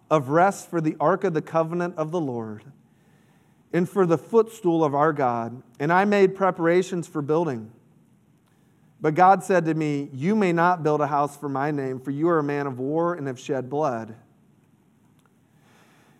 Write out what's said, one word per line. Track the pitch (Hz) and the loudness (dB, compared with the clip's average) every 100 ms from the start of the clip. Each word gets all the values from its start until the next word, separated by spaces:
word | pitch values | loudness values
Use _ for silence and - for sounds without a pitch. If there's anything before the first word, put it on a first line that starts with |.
| _ | _
of | 156 127 | 0 2
rest | 156 190 196 - | 2 2 0 -6
for | 170 | -4
the | 156 156 | -4 0
ark | 151 185 | 0 0
of | 190 | 0
the | 156 | -2
covenant | - 165 160 175 175 170 | -2 -2 -2 -4 -6 -6
of | 156 | -6
the | 175 | -4
Lord | 143 120 110 107 135 - _ _ _ _ _ _ _ _ _ | -4 -6 -10 -12 -18 -20 _ _ _ _ _ _ _ _ _
and | 165 180 | -2 0
for | 202 180 | 2 2
the | 165 | 2
footstool | - 226 220 - 175 165 | 2 2 2 -2 0 2
of | 151 | 2
our | 143 156 | 2 2
God, | 147 127 117 117 123 - - | 2 0 0 -6 -10 -20 -6
and | 143 | 0
I | 180 | 2
made | 208 202 190 190 | 4 4 4 4
preparations | 190 180 165 175 180 180 156 | 0 2 2 2 0 -6 -6
for | 160 | -8
building. | 139 156 170 120 110 - _ _ _ _ _ _ _ _ _ _ _ _ | -2 0 0 -4 -10 -20 _ _ _ _ _ _ _ _ _ _ _ _
But | 156 | -2
God | 156 180 190 | 4 6 6
said | 196 185 | 4 0
to | 160 | 2
me, | 160 151 143 143 | -2 -2 -2 -6
'You | 135 160 220 | -6 -2 2
may | 190 | 2
not | 170 175 180 | 4 2 2
build | 151 151 | 0 0
a | 143 | 0
house | 147 143 - | 0 -2 -4
for | 147 | -6
my | 135 147 | -4 -2
name, | 147 135 131 | -2 -4 -6
for | 135 | -8
you | 139 170 | -2 2
are | 165 | 2
a | |
man | 143 143 143 | 0 -2 -4
of | 123 | -6
war | 131 156 170 | -4 -2 -2
and | 175 139 | -4 -8
have | 120 | -8
shed | - 135 127 | -6 -6 -4
blood.' | 143 151 117 110 113 _ _ _ _ _ _ _ _ _ _ _ _ _ _ _ _ _ _ _ | -4 -2 -4 -10 -16 _ _ _ _ _ _ _ _ _ _ _ _ _ _ _ _ _ _ _